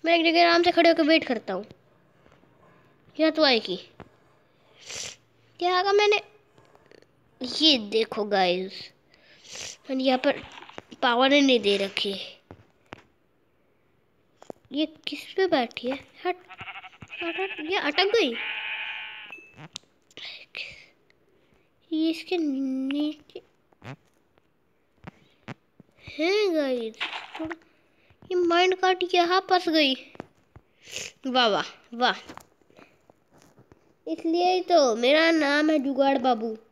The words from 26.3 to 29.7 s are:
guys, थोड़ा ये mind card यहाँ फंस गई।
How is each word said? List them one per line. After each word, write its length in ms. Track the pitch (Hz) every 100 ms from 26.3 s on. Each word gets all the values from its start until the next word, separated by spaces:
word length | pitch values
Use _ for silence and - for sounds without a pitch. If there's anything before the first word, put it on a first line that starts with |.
| 415 403
guys, 400 | 320 277 247 220 220 - - - -
थोड़ा 140 | 320 339 _ _ _ _ _ _ -
ये 40 |
mind 400 | 359 349 339 370
card 300 | 370 370 370 359
यहाँ 320 | 359 339 370 370
फंस 180 | 370
गई। 260 | 359